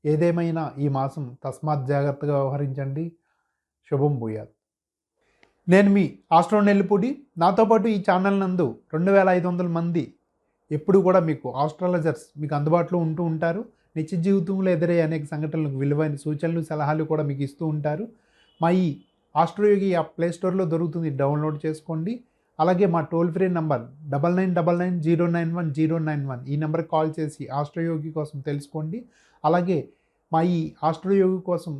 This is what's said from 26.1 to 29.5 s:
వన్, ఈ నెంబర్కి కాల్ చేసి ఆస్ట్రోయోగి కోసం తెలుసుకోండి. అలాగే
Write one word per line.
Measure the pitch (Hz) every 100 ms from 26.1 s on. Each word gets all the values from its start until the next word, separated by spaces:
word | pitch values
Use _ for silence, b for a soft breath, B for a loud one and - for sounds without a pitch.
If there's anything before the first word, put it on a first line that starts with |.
| 147 139
వన్, | 123
ఈ | 131 147
నెంబర్కి | 156 160 160
కాల్ | 160 156
చేసి | 156 151 - 139
ఆస్ట్రోయోగి | 139 147 170 165 160 156
కోసం | 156 151 143
తెలుసుకోండి. | 147 143 143 156 156 220 - b b b
అలాగే | 151